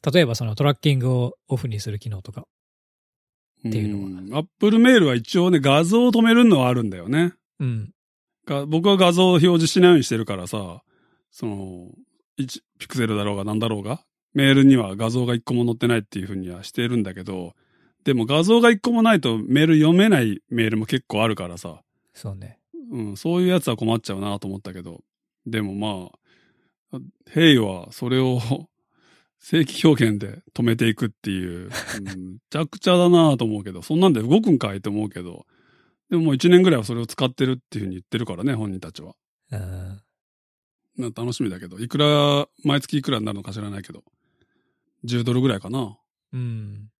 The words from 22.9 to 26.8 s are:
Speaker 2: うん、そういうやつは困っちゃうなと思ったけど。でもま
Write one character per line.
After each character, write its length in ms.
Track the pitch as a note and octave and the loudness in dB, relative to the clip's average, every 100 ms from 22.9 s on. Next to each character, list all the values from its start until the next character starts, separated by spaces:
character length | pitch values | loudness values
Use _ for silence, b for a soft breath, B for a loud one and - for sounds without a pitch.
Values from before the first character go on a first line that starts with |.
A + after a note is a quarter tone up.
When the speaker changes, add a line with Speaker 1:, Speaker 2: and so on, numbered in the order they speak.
Speaker 2:
う 100 | C3 | -10
ん、 140 | G#2+ G2+ | -10 -8
そ 220 | E3 F3 | -2 0
う 40 | |
い 40 | F3+ | 2
う 20 | |
や 120 | F3+ | 2
つ 80 | C#3+ | 0
は 80 | A2+ | -2
困 160 | A2+ | 0
っ 80 | A2+ | -2
ち 120 | - | -4
ゃ 20 | |
う 60 | G2 | -8
な 180 | G2+ G2+ | -8 -8
と 80 | G2 | -8
思 120 | G2 | -10
っ 20 | |
た 120 | F#2+ | -12
け 100 | F2+ | -16
ど。 200 | F2 E2 _ _ _ _ | -16 -20 _ _ _ _
で 160 | - A2+ | -8 -6
も 140 | G#2 | -6
ま 360 | G2 G#2+ F#2+ F2+ _ _ _ _ _ _ _ | -6 -8 -8 -14 _ _ _ _ _ _ _